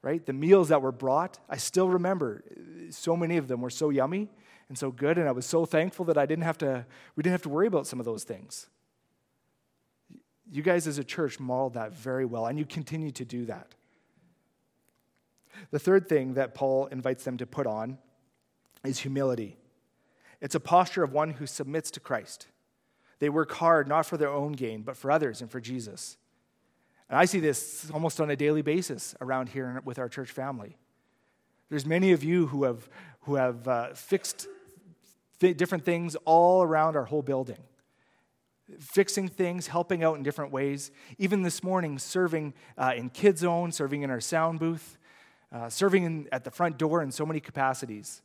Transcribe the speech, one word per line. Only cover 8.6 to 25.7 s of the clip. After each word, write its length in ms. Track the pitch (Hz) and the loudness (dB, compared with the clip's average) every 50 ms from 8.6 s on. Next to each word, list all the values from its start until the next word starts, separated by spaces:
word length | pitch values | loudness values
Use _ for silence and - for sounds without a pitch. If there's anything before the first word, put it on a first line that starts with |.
| - _ _ _ _ _ _ _ _ _ _ _ _ _ _ _ _ _ _ _ _ _ _ _ _ _ _ _ _ _ - - _ _ _ _ _ - | -18 _ _ _ _ _ _ _ _ _ _ _ _ _ _ _ _ _ _ _ _ _ _ _ _ _ _ _ _ _ -20 -20 _ _ _ _ _ -10
You 120 | 160 139 | -8 -2
guys 260 | 151 185 175 175 151 160 | 2 4 4 4 4 0
as 100 | 147 143 | -4 -4
a 60 | 135 | -6
church 360 | - - - 165 139 117 - | -6 -4 -2 -2 -2 -2 -6
modeled 340 | 135 127 127 127 135 131 113 | -6 -4 -2 0 -2 -2 -2
that 180 | 117 113 107 | -6 -8 -8
very 320 | 98 - 110 127 127 131 131 | -10 -10 -6 -4 -2 -2 -2
well, 220 | 120 120 117 113 | -2 -2 -2 -2
and 120 | 117 135 151 | -2 -2 -4
you 80 | 151 | -6
continue 460 | 143 - 165 147 - - 160 156 151 | -6 -6 -10 -8 -6 -6 -6 -6 -8
to 140 | 127 - 131 | -8 -10 -12
do 200 | 120 123 120 120 | -8 -8 -8 -6
that. 300 | 113 110 - - _ - _ _ _ _ _ _ _ _ _ _ _ _ _ _ _ _ _ _ _ _ _ _ _ _ _ _ _ _ _ _ _ _ _ _ _ - - 196 - | -6 -8 -12 -12 _ -20 _ _ _ _ _ _ _ _ _ _ _ _ _ _ _ _ _ _ _ _ _ _ _ _ _ _ _ _ _ _ _ _ _ _ _ -20 -20 -14 -6
The 80 | - 147 | -6 -2
third 280 | - 175 190 196 180 - | 2 6 6 6 6 4
thing 280 | 165 147 131 131 131 | 2 2 2 2 0
that 180 | 131 135 123 - | -2 -2 -2 -2
Paul 340 | - 139 135 131 131 139 135 | -2 0 2 2 2 0 -2
invites 360 | 139 127 120 131 131 - - | -6 -4 -2 -2 -4 -2 -4
them 140 | 135 127 117 | -8 -6 -6
to 80 | 123 | -8
put 220 | 110 - - 139 120 | -8 -6 -4 -4 -2
on 300 | 107 107 110 120 131 135 _ _ _ _ _ _ _ _ _ _ _ _ _ _ _ - _ | -2 -4 -6 -8 -8 -12 _ _ _ _ _ _ _ _ _ _ _ _ _ _ _ -12 _
is 160 | 135 131 - | -8 -6 -6
humility. 580 | - 135 135 139 139 135 123 117 110 101 - - _ _ _ _ _ _ _ _ _ _ _ _ _ - - _ | -6 -4 -2 0 0 0 0 -2 -4 -10 -12 -18 _ _ _ _ _ _ _ _ _ _ _ _ _ -20 -18 _
It's 140 | - 135 - | -10 -4 -4
a 40 | 160 | -4
posture 440 | - - 175 175 185 170 - 190 170 | 0 4 4 4 4 4 2 0 0
of 80 | 139 | 0
one 200 | 131 147 151 160 | 2 0 -2 -2
who 140 | 156 127 147 | -2 -8 -10
submits 460 | 135 - - 143 131 147 160 156 - | -10 -8 -8 -8 -4 -4 -4 -6 -6
to 80 | - 143 | -12 -12
Christ. 480 | _ - 131 113 107 - - - - _ _ _ _ _ _ _ _ _ _ _ _ _ _ _ | _ -4 -4 -4 -4 -8 -18 -20 -20 _ _ _ _ _ _ _ _ _ _ _ _ _ _ _
They 100 | 147 147 | 0 2
work 220 | 143 156 156 143 | 2 2 0 0
hard, 360 | - - 170 165 165 160 143 135 | -2 2 6 6 6 6 6 4
not 180 | 147 160 156 | 2 2 2
for 120 | - - 151 | 0 0 -2
their 120 | 151 143 | -2 0
own 240 | 143 143 143 151 151 | 0 -2 -2 -4 -4
gain, 280 | 127 131 117 110 110 | -4 -6 -6 -6 -8
but 140 | 107 120 131 | -10 -10 -12
for 160 | - - 135 | -8 0 2
others 300 | 143 160 151 131 110 107 | 2 2 2 0 -2 -6
and 100 | 123 113 | -12 -10
for 80 | - 131 | -10 -12
Jesus. 580 | 117 113 | -10 -8